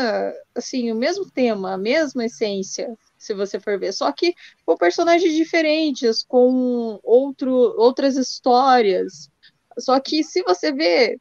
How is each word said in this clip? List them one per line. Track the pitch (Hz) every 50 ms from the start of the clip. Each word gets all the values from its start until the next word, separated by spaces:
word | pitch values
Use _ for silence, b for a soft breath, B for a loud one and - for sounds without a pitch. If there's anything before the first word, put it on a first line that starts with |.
| 262 220 202 196 196 196 - - - _ -
assim, | 247 - - - 262 233 233
o | 220
mesmo | 220 247 320 359 403 381 254
tema, | - 277 254 233 214 196 185 185 190
a | 185
mesma | 196 226 269 320 320 269 - 254 233
essência, | 233 - - 233 208 202 196 190 - - - 180 247 226 _ _ _ _
se | _ - - 214
você | 196 202 196 - 196
for | - 214 202 185
ver. | 180 196 196
Só | - 269 277 294
que | - 349 339 349 b b b b b -
com | - -
personagens | - 349 349 349 - 339 339 339 339 370 330 302
diferentes, | 320 330 320 - 330 320 302 302 320 320 302 254 - 262 226 220 - -
com | - - 247 247 254 254 254 254 247 247 240 233 226 214 185 -
outro, | - 226 254 277 277 269 - 285 254 262 254 247 208 - -
outras | 226 247 254 - 269 277 254
histórias. | 285 247 - - - - 269 240 247 269 269 254 247 220 196 180 185 185 190 - - - _ _ _ b b b _ _ _ - -
Só | - - 247 269
que | 269 - 302 302 311
se | - - 370 370
você | 359 370 - - 311 277
vê, | 262 320 349 339 294 240 196 - 254